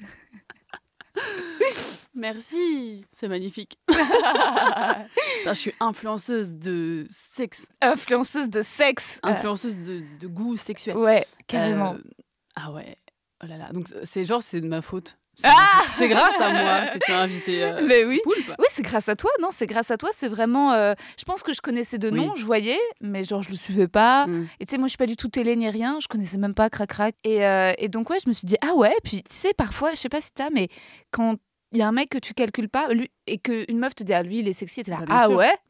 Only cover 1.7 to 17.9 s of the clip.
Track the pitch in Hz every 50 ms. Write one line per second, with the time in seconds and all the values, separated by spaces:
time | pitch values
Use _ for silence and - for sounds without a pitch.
1.7 | 480 - - - - - - _ - 254 226 220 220 220 226 - 311 349 359 339
2.7 | 311 277 247 226 214 196 202 _ _ - 226 196 185 180 185 196 - 220 202 -
3.7 | - _ _ - 311 330 302 262 381 480 359 - - - - 254 247 - - 247
4.7 | - - - 226 - 208 208 - - 494 605 587 523 453 403 - 202 - - 208
5.7 | - - 233 226 208 - - 214 214 208 - - 240 226 208 175 165 156 160 185
6.7 | 180 170 165 165 170 156 151 - - - - - - - 247 - - - - -
7.7 | _ - - 247 302 247 - - 247 247 262 - - 294 277 233 196 214 208 -
8.7 | - - 294 277 269 - - - - - - - 214 180 - 208 208 196 - 240
9.7 | 208 180 170 180 185 175 156 143 147 147 175 180 170 180 220 240 233 208 - -
10.7 | 214 - - 220 175 214 226 220 220 196 - - _ _ _ - - 240 214 220
11.7 | 208 202 196 185 175 - - - - _ _ _ _ _ _ _ - - 151 151
12.7 | 147 151 - - - _ _ _ _ _ _ _ _ _ - 165 160 160 - -
13.7 | - 180 170 - - - - 165 - 190 185 170 233 240 226 - - 170 160 160
14.7 | 160 160 - - - 185 - - - _ _ _ _ - - 262 285 349 381 403
15.7 | 392 370 - - - - 247 233 220 226 320 370 - - 226 202 170 180 180 190
16.7 | 190 - - - - - - 539 262 180 185 185 185 180 - - 180 175 175 -
17.7 | 170 - 302 311